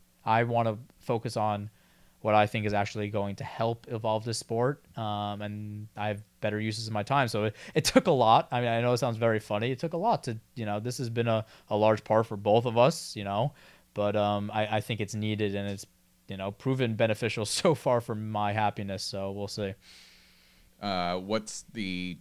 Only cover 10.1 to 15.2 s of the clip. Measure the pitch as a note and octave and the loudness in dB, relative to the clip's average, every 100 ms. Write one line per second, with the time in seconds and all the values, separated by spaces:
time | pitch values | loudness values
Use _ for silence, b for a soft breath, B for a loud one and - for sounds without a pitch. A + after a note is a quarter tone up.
10.1 | F3 - A2 - - G#2+ G#2 A#2 A#2+ A#2+ | 0 -2 -8 -10 -8 -4 -4 -4 -6 -4
11.1 | A#2 A#2 A2 G#2+ B - G#2+ G#2+ G#2+ - | 0 2 2 0 B -2 4 6 4 4
12.1 | A2 A2 G#2 G2+ A2 A#2+ A2+ B2 - - | 2 2 0 4 4 4 6 6 4 -6
13.1 | A2 G2 G2+ C#3 B B B _ - G#2 | -8 -2 0 -2 B B B _ -2 0
14.1 | G#2 G#2 G#2 G#2 G#2+ G#2+ A2 - G#2+ G#2 | 2 2 0 -2 -2 0 -2 -2 -4 -4
15.1 | G#2+ | -4